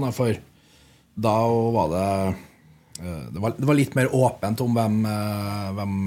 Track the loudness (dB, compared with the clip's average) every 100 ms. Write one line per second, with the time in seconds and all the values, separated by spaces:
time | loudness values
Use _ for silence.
0 | -2 0 0 -2 -6 _ _ _ -20 _
1 | _ -2 2 2 4 2 2 2 2 0
2 | 0 0 0 -2 -10 _ -20 -20 _ -14
3 | -10 -10 -10 -6 -4 -2 2 4 2 2
4 | 2 4 2 2 -2 -2 0 2 2 2
5 | 0 -2 -4 -4 -6 -6 -6 -6 -4 -2